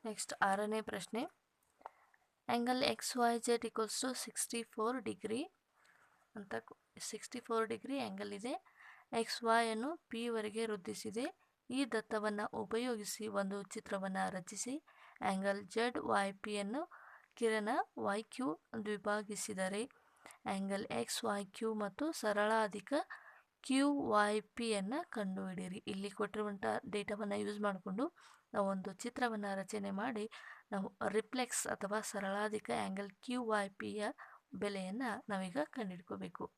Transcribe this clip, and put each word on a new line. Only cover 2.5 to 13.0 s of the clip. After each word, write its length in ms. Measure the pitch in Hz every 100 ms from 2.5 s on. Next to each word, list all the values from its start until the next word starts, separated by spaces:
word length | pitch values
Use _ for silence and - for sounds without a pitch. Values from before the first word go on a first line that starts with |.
| 240 240 254
ಎಕ್ಸ್ 320 | 262 220 - 247
ವೈ 220 | 233 233
ಜೆಡ್ 260 | 233 233
equals 400 | 226 - 220 -
to 120 | 262 247 -
sixty-four 760 | - - 233 220 - 220 254
degree 480 | 214 202 208 226 359 _ _ _ - - _ _ _
ಅಂತ 200 | 220 196
ಕೊ-, 240 | 226 - - _ -
ಸಿಕ್ಸ್ಟಿ 420 | - 214 - 247
ಫೋರ್ 280 | - 226 226
ಡಿಗ್ರಿ 300 | 226 233 269
ಆ್ಯಂಗಲ್ 320 | 226 190 202
ಇದೆ. 320 | 202 233 320 - - - - _
ಎಕ್ಸ್ 320 | - 226 -
ವೈ 240 | 233 226 226
ಅನ್ನು 280 | 220 262 339
ಪಿ 320 | _ 233 240
ವರೆಗೆ 380 | 226 214 214 226
ವೃದ್ಧಿಸಿದೆ. 760 | 208 180 202 220 202 294 - _ _ _
ಈ 140 | 247
ದತ್ತವನ್ನ 560 | 269 226 - 220 214 208 208
ಉಪಯೋಗಿಸಿ 760 | - 202 220 254 226